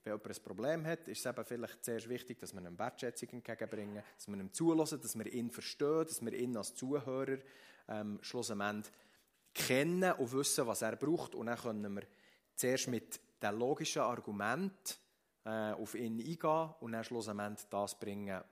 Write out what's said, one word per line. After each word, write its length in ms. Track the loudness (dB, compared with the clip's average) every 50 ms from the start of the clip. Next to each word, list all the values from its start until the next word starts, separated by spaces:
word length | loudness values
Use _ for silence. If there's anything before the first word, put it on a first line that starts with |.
| -4
Wenn 100 | -4 -4
jemand 260 | -2 -4 -6 -8 -8
ein 40 | -8
Problem 440 | -8 -4 -2 0 0 0 0 0
hat, 220 | -2 -2 -2 -4 -6
ist 120 | -6 -4
es 60 | -2
eben 180 | -2 -2 -4 -4
vielleicht 400 | -4 -4 -4 -4 -6 -8 -6 -4
zuerst 240 | -2 -2 -2 -2 -2
wichtig, 300 | -4 -4 -4 -6 -10 -10
dass 140 | -10 -10 -8
wir 80 | -8 -8
ihm 160 | -8 -4 -4
Wertschätzung 500 | -4 -4 -2 -2 -4 -4 -4 -4 -6 -8
entgegenbringen, 720 | -8 -8 -8 -6 -6 -4 -4 -4 -2 -4 -4 -4 -6 -8 -10 -12 -14
dass 120 | -14 -8 -6
wir 80 | -4
ihm 160 | -4 -4 -4 0
zuhören, 480 | 4 6 6 8 6 6 4 0 -4
dass 180 | -4 -4 -4 -4
wir 140 | -4 -2 0
ihn 180 | 0 0 -2
verstehen, 540 | -2 -4 -6 -6 -2 2 4 4 6 4 4
dass 200 | 2 -2 -4 -2
wir 80 | -2 0
ihn 220 | 0 0 0 0
als 180 | 0 -2 -4 -6
Zuhörer, 640 | -4 -2 0 0 0 0 0 -2 0 0 0 0 -2 -4 -8 -20 -20 -20 -20 -20 -16 -8 -6
ähm, 300 | -4 -4 -2 -4 -4 -6 -6
schlussendlich 720 | -4 -2 -2 -2 -2 0 0 0 0 0 -2 -6 -8 -12 -20 -20 -20 -20 _ _ _ _ _ _ _ -4
kennen 580 | 0 2 4 6 6 6 4 4 4 4 4 4
und 200 | 4 2 2 2
wissen, 340 | 2 2 4 4 4 4
was 160 | 2 2 2 2
er 140 | 0 0
braucht. 380 | 2 2 2 2 2 0 -2 -6
Und 120 | -4 -2
dann 120 | -2 -2 0
können 360 | 0 -2 -2 0 -2 -2 -4
wir 120 | -4 -6 -8 -14 -20 -20 -20 -20 _ _ _ -4
zuerst 340 | 2 4 4 4 4 4 2
mit 320 | 0 0 -2 -4 -10 -12 -12 _ _ -2 0
den 160 | 0 2 4
logischen 440 | 4 4 4 2 0 0 2 2 4
Argumenten, 920 | 2 2 0 -2 -4 -2 0 2 2 2 2 0 -2 -2 -6 -8 -8 -8 -8 _ _ _ _ _ _ _ _ -6
äh, 280 | -2 0 0 2 0 0
auf 220 | -2 -4 -4 -4
ihn 260 | -2 -2 -2 -2 -2
eingehen 540 | -2 -2 -2 0 2 4 4 4 2 0 -4 -8
und 120 | -6 -4 -4
dann 120 | -4 -4
schlussendlich 600 | -2 -4 -4 -2 -2 -2 -2 -2 -4 -4 -6 -8 -4
das 300 | 0 0 0 0 -2 -4
bringen, 440 | -6 -6 -4 -4 -4 -4 -4 -4 -6 -8